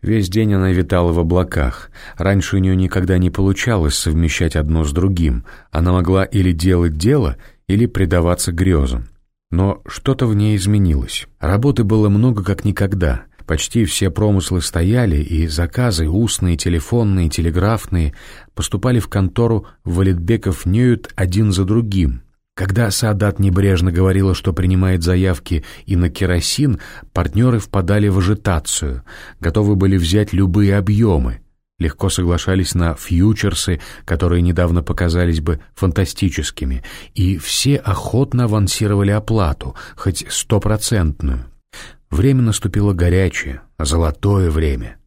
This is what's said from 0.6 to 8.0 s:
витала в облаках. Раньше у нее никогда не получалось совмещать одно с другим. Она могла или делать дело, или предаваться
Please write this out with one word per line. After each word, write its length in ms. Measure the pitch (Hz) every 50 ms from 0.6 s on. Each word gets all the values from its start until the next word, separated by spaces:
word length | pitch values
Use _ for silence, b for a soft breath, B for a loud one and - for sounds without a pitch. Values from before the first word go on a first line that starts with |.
| 95 95
витала 400 | 92 90 90 76 98 90 87 87
в 80 | 82 85
облаках. 680 | 87 80 87 90 92 90 - 82 71 62 62 - - - B B B B B
Раньше 400 | B 87 95 98 98 95 - -
у 40 | 98
нее 140 | 92 95 95
никогда 440 | 92 92 90 - 95 90 87 95 90
не 120 | 90 90
получалось 640 | - - 95 98 98 - - 123 117 101 80 73 71
совмещать 600 | - - 80 78 80 82 80 73 - 92 80 -
одно 300 | 82 76 73 80 80 80
с 80 | 73 71
другим. 520 | 87 87 98 98 87 85 73 62 55 B B B B B B
Она 200 | - 76 82 90
могла 320 | 90 92 92 92 92 95 95
или 300 | - - 104 92 92 90
делать 420 | 80 82 95 92 87 85 87 80
дело, 400 | 76 82 110 139 151 113 76 62 b b b b b b -
или 180 | 92 104 120
предаваться 680 | 120 - 95